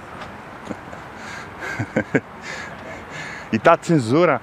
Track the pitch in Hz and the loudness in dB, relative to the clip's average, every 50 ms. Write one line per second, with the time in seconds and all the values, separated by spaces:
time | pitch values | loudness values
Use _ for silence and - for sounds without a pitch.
0 | - - - - - - - - - - - - - - - - - - - - | -16 -14 -12 -12 -12 -12 -14 -14 -14 -16 -16 -14 -10 -10 -10 -10 -12 -14 -14 -14
1 | - - - - - - - - - - - - - - - - 107 - - 110 | -14 -14 -14 -14 -12 -12 -12 -12 -12 -12 -12 -10 -8 -6 -4 -4 -4 -2 0 -2
2 | 104 - - 135 - - - - - - - - - - - - - - - - | 0 2 0 0 0 -2 -16 -14 -12 -12 -10 -10 -10 -12 -12 -12 -12 -12 -12 -12
3 | - - - - - - - - - - 113 107 - 170 170 160 - - 170 147 | -12 -12 -10 -10 -10 -10 -10 -10 -6 -2 0 6 8 8 8 8 6 6 4 6
4 | 117 110 127 165 180 165 135 113 | 6 6 6 6 6 6 4 2